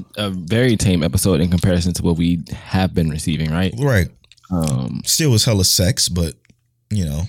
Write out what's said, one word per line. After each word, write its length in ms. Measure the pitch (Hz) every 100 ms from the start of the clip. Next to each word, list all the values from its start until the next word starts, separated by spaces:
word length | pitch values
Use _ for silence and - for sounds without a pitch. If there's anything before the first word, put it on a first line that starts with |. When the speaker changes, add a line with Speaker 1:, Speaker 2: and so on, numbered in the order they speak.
| 95 -
Speaker 1:
a 140 | 104
very 460 | 92 82 110 127 110
tame 260 | - 90
episode 380 | 76 - 101 82
in 80 | 87
comparison 420 | 87 95 87 85
to 80 | 82
what 140 | 87 82
we 260 | 85 87 -
have 400 | - - 95 92
been 140 | 80 80
receiving, 400 | 76 87 78 80
right? 220 | 78 92 113
Speaker 2:
Right. 300 | 139 113 87 - _ - -
Speaker 1:
Um, 500 | 90 80 65 64 -
Speaker 2:
Still 260 | - - 156
was 140 | 110
hella 200 | - 104
sex, 440 | 90 - 90 - -
but, 260 | 87 82 - _ _ _ _ -
you 140 | 104
know. 180 | 85 71